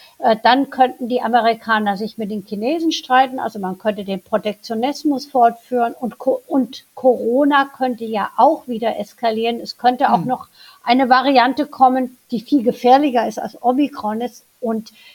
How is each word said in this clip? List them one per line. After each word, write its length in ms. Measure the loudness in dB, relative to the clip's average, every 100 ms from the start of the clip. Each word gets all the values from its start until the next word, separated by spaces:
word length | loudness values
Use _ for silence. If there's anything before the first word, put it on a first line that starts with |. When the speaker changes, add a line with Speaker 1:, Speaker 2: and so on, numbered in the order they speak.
| -20 -4
Speaker 1:
Äh, 160 | 0 2
dann 280 | 2 2 0
könnten 400 | 0 0 0 -4
die 100 | -4
Amerikaner 800 | 0 2 2 0 -2 -2 0 -4
sich 180 | -8 -8
mit 140 | -8
den 160 | -8 -8
Chinesen 460 | -6 -4 -2 -2
streiten. 460 | -4 0 2 2 -2
Also 200 | -8 -6
man 180 | -8 -4
könnte 280 | -4 -4
den 180 | -6 -8
Protektionismus 1040 | -4 -4 -4 -8 -8 -4 -4 -2 -2 -2 -2
fortführen 680 | 2 2 2 _ -2 -2 -4
und 180 | -10 -4
Co-, 220 | -2 -2 -2
und 380 | -2 -2 -8 -20
Corona 720 | 0 0 2 0 2 2 2 0 -4
könnte 280 | -4 -4
ja 260 | -6 -6 -4 2
auch 280 | 2 2 -4
wieder 300 | -4 -4 -4
eskalieren. 640 | -10 _ -4 -2 -2 -4
Es 160 | -10 -2
könnte 340 | 0 2 2
auch 60 | 0
Speaker 2:
Hm. 100 | 0
Speaker 1:
noch 200 | -6 -8 _ -20 _
eine 260 | 0 2 4
Variante 580 | 4 4 4 4 0 -6
kommen, 500 | 2 2 4 -4 -8 _
die 100 | -8
viel 220 | 0 0
gefährlicher 640 | 0 0 4 4 4 0 -2
ist 100 | -6
als 240 | -10 -4
Omikron 580 | -2 0 -2 -4 -6 -4
ist 240 | -6 -10 _ _
und 320 | -6 -6 -8 -20 -20